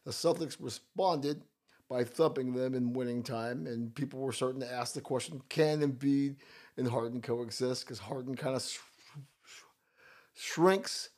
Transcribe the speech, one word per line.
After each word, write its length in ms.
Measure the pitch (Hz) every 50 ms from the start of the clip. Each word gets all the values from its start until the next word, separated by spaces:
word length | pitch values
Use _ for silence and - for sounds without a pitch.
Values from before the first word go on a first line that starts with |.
| -
The 60 | 131
Celtics 480 | 120 - - 165 165 170 165 143 - -
responded 800 | - 127 107 - - _ - - 190 190 170 147 139 143 151 - - _ _ _ _ _ _ _ _ -
by 160 | 127 123 123
thumping 480 | 117 - - 160 156 - 139 131 127 127
them 220 | 127 127 131 131
in 180 | 127 123 120 120
winning 300 | 131 127 123 120 123 120
time, 440 | - 131 113 117 117 123 139 160
and 280 | 147 120 117 117 113 113
people 260 | - 143 127 - 131
were 120 | 135 135 123
starting 280 | - 135 127 127 135
to 100 | 131 120
ask 220 | 127 123 120 120 -
the 80 | -
question, 400 | 117 - 135 127 117 - 165 135 - -
can 320 | - 160 156 151 151 151
Embiid 560 | 147 143 131 123 135 139 139 139 139 139 139 139 - - - - - - _
and 100 | - 131
Harden 360 | 123 117 127 113 117 120 123 113
coexist? 640 | - 120 120 120 117 113 - 127 127 127 120 -
'Cause 140 | - 127 113
Harden 340 | - 95 147 135 127 127 135
kinda 260 | 120 - 131 131 127
sh-, 180 | 113 - - - - - _ - - - - 151 139 - _ _ _
sh-, 180 | - - - - - _ _ _ _ _ _ - - - - - _ _
shrinks 760 | - - - - - 165 185 190 196 196 - - - - - _